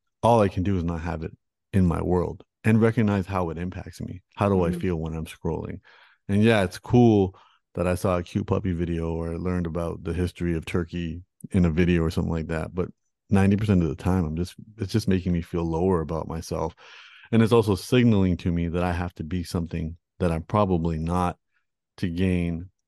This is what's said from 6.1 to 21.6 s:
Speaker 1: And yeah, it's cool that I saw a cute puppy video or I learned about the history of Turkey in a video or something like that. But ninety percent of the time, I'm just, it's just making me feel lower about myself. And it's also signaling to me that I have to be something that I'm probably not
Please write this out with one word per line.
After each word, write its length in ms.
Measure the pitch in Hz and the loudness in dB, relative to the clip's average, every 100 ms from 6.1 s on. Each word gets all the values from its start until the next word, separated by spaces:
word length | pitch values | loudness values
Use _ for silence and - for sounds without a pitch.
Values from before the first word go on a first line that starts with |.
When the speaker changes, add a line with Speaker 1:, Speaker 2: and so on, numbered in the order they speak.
| _ - | _ -2
Speaker 1:
And 140 | 101 | 2
yeah, 220 | 113 110 | 4 4
it's 140 | 90 - | 2 -4
cool 580 | - 123 117 104 92 - _ _ _ - | 2 4 6 6 2 -2 _ _ _ -4
that 100 | 90 | -2
I 80 | |
saw 220 | 87 98 90 | 0 0 -2
a 40 | |
cute 240 | - 101 98 | -2 -6 -2
puppy 260 | 98 98 | -2 0
video 400 | 82 85 82 82 | -2 -2 -4 -4
or 200 | 82 82 | -4 -6
I 40 | 85 | -6
learned 300 | 90 90 85 | -4 -4 -4
about 360 | 82 85 82 | -4 -6 -6
the 100 | 85 | -6
history 440 | 82 87 - 87 80 | -4 -4 -4 -4 -4
of 80 | |
Turkey 580 | - 92 85 87 85 85 - _ - | -2 -4 -4 -6 -8 -10 -16 _ -2
in 120 | 95 | 2
a 60 | 85 | 4
video 320 | 78 87 85 | 4 4 4
or 80 | 80 | 2
something 220 | 87 85 | -2 -2
like 160 | 82 80 | -4 -4
that. 260 | 80 82 | -6 -4
But 140 | 90 - _ _ _ - | -6 -6 _ _ _ 0
ninety 260 | 98 98 101 | 4 4 2
percent 260 | 107 92 | 2 2
of 60 | 80 | 2
the 80 | - | -2
time, 280 | 90 95 | 0 0
I'm 120 | 78 80 | 0 -4
just, 180 | 90 - 110 - | -6 -8 -20 -10
it's 140 | 98 | -4
just 160 | 110 - | -2 0
making 240 | 92 90 | 0 0
me 100 | 85 | -2
feel 220 | 82 87 | -2 -4
lower 360 | 85 80 95 87 | -2 0 0 0
about 260 | 78 80 - | -2 -6 -6
myself. 480 | 82 - 82 82 - - - - - - | -10 -8 -6 -6 -8 -20 -20 -20 -20 0
And 120 | 113 | 4
it's 100 | 107 | 6
also 220 | 117 104 | 6 4
signaling 600 | 92 - 127 120 101 92 85 | 0 2 4 4 4 4 2
to 120 | 90 | -2
me 180 | 85 85 | -2 -2
that 140 | 87 | -2
I 100 | 90 | -2
have 220 | 87 85 - | -2 -6 -8
to 80 | |
be 200 | 78 90 | -6 -6
something 520 | 82 90 80 85 80 85 _ - | -4 -4 -4 -6 -8 -10 _ -2
that 140 | 87 | -2
I'm 100 | 82 | -2
probably 560 | - 107 98 87 82 80 | -2 0 2 2 0 -2
not 380 | 80 90 87 - _ _ | -2 0 -2 -4 _ _